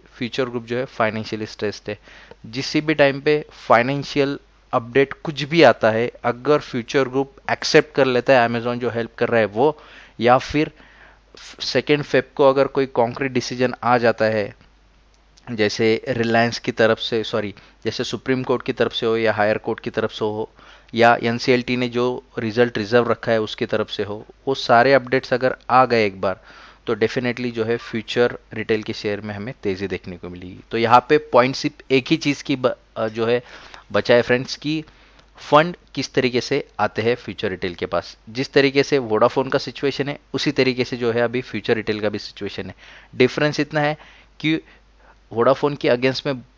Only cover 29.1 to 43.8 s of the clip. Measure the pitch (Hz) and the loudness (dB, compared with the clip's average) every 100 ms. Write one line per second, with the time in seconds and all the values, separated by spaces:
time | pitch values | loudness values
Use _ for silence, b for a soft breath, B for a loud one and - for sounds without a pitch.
29.1 | 104 107 104 104 - 104 95 98 92 - | -6 -8 -10 -12 -8 -6 -6 -6 -8 -10
30.1 | 87 87 90 92 98 - 113 113 123 - | -14 -14 -14 -16 -18 -8 -2 4 4 6
31.1 | 151 147 123 127 135 147 - - 135 127 | 2 4 4 4 0 -6 -8 0 0 2
32.1 | 160 147 139 - 135 127 - _ - 113 | -2 -2 -4 -4 -2 -2 -2 _ -6 -6
33.1 | 110 113 120 B B B B - 101 - | -2 0 -2 B B B B -6 -2 4
34.1 | 120 113 123 131 - - 156 151 b b | 4 4 0 -2 -8 -6 -6 -8 b b
35.1 | b b - - 147 170 - _ - 131 | b b -20 4 4 4 0 _ -8 -4
36.1 | - 127 120 - 139 - - 127 - 110 | 0 2 0 0 -2 -4 -4 -2 0 -2
37.1 | 120 - 98 104 92 95 87 90 90 - | -2 -4 -8 -6 -4 -6 -6 -4 -4 -4
38.1 | - - 110 135 143 139 135 135 143 117 | -12 -12 -8 0 4 4 2 2 0 0
39.1 | 107 120 - 131 135 - 120 143 - 135 | 2 2 2 0 -2 -4 -6 -4 -4 -6
40.1 | 147 _ 135 - 139 131 127 123 123 120 | -8 _ -6 -2 0 2 0 -2 -2 -2
41.1 | 117 120 123 127 110 98 113 101 107 104 | 0 0 -2 -6 -6 -2 -2 -2 -2 -2
42.1 | 101 - - 101 - 92 - B B B | -4 -8 -12 -10 -10 -12 -16 B B B
43.1 | 113 123 - 147 143 147 156 | 0 2 2 -2 -2 -4 -2